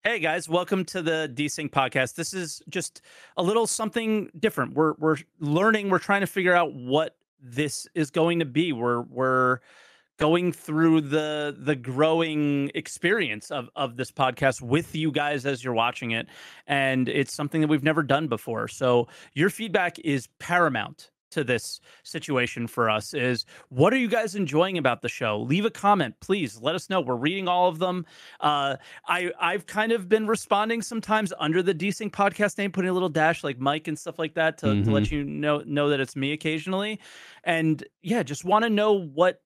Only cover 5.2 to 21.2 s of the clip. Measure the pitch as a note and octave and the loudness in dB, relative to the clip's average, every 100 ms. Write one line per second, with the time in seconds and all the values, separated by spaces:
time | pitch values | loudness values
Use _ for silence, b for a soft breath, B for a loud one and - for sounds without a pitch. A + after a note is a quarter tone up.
5.2 | - _ D3 D3+ G#3 G#3+ G3+ F3+ - G3+ | -4 _ -2 2 4 2 2 0 2 0
6.2 | F#3+ - F3+ F3 E3 C#3 B2 C#3+ D#3+ _ | 0 0 4 4 2 -4 0 0 0 _
7.2 | _ _ C3 A#2+ D3 - - F3 D3+ F3 | _ _ -10 -4 -2 -4 -8 -4 -2 2
8.2 | E3 E3+ D#3 B2+ F3 B2+ A#2+ A#2+ A#2+ B2 | 2 2 0 0 0 0 0 0 -4 -2
9.2 | C3 C3 B2+ B2+ b b b b b _ | 0 2 2 0 b b b b b _
10.2 | D3+ E3+ F3+ D3+ - D3+ E3 D#3+ C#3+ D3+ | 2 4 2 -4 -4 2 6 6 4 0
11.2 | D3+ D3+ D3 C#3+ C3+ C#3 A#2+ B2+ D#3 E3 | 0 -4 -6 -4 -2 -2 -2 2 2 4
12.2 | E3 D3+ D3 C#3+ C#3 - D#3 - E3+ A3 | 0 0 0 0 -2 -4 -8 -4 0 0
13.2 | D#3 G#2 - C#3+ A#2+ - C3+ A#2+ B2+ - | -2 -6 -8 -10 -8 -6 -6 -4 -8 0
14.2 | C3 A#2 C#3 C3 B2 C#3 E3 D#3+ D#3+ C#3+ | 0 2 0 0 0 -2 0 -4 -2 -2
15.2 | D3 D3 C3 C3 B2+ A2+ A#2 C3 A#2+ A2+ | -2 -2 -4 -4 -2 2 2 0 -4 -4
16.2 | - B B B - C#3 C3+ C3 B2+ B2+ | -6 B B B -4 0 2 2 0 0
17.2 | C3+ - D3 D#3+ D#3 D3+ C#3+ D#3+ C#3+ C#3+ | -2 -4 -4 0 2 2 2 0 2 0
18.2 | D#3 A2+ - A2+ A2 - C3 B2 A#2 B | 0 -4 -4 -6 -6 -2 2 4 2 B
19.2 | B - F3+ - A3 G3 F3+ - - C#3 | B 0 0 0 -2 0 0 -4 -4 -4
20.2 | - _ - F3 E3 B2 G2+ - - _ | -4 _ -2 2 2 0 -6 -12 -20 _